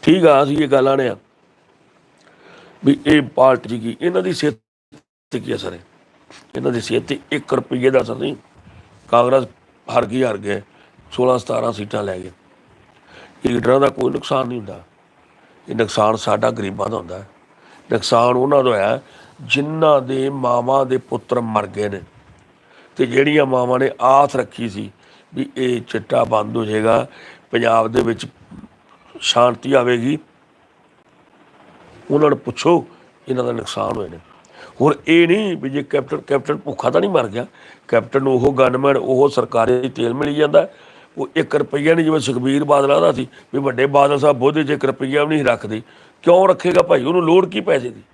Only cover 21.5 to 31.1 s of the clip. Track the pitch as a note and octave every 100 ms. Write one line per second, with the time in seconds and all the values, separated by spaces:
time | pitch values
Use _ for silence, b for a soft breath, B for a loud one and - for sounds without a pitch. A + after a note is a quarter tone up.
21.5 | G#2+ G2+ G2+ G#2 G2 E2 _ _ _ _
22.5 | _ b b b - B2+ B2+ C#3+ D3+ C#3
23.5 | B2+ B2 B2+ C3 - B2 C3+ C3+ B2+ B2
24.5 | - A#2 G2 G#2 _ b b b - C3+
25.5 | - B2+ A#2+ A#2+ A2+ - B2+ A#2+ A2 G#2
26.5 | A2+ G#2+ G#2+ A2 A2 B2 B B B _
27.5 | A#2 A#2 A2+ A2+ A#2+ A#2 A2+ - _ _
28.5 | - - _ _ _ _ - - A#2+ B2
29.5 | A#2 C3 C3+ B2 A#2+ B2 D3+ _ _ _
30.5 | _ _ _ _ _ _